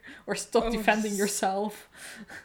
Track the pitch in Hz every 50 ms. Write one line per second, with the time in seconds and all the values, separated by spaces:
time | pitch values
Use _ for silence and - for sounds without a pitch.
0 | - - - - - - 202 - - - - 226 233 226 233 220 208 220 214 220
1 | 214 208 202 190 208 196 - - 208 190 190 196 208 214 - - - - - -
2 | - - - 220 214 - - -